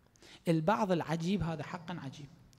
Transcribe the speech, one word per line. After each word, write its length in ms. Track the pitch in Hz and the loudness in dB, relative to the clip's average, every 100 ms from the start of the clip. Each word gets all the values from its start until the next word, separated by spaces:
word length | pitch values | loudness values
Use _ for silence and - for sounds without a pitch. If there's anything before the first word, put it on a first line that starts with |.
| _ _ - - - | _ _ -20 -6 0
البعض 440 | 160 160 233 202 | 2 4 4 4
العجيب، 520 | 175 139 165 165 196 | 2 2 -2 0 0
هذا 200 | 160 156 | 0 -4
حقًا 360 | 139 180 - 143 | -6 -10 -8 -8
عجيب، 280 | 135 - 143 - - | -10 -12 -16 -18 -20